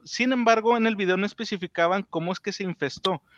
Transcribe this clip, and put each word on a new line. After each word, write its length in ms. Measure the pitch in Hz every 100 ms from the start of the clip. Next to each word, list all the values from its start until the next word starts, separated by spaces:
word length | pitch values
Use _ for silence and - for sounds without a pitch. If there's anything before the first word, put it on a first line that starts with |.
| -
Sin 260 | - 254
embargo, 460 | 254 226 226 220 233
en 100 | 226
el 80 | 202
video 220 | 185 185
no 80 | 202
especificaban 800 | - 226 196 180 - 170 190 -
cómo 220 | 170 165
es 80 | 185
que 140 | -
se 100 | -
infestó. 580 | 190 165 139 - - 180 _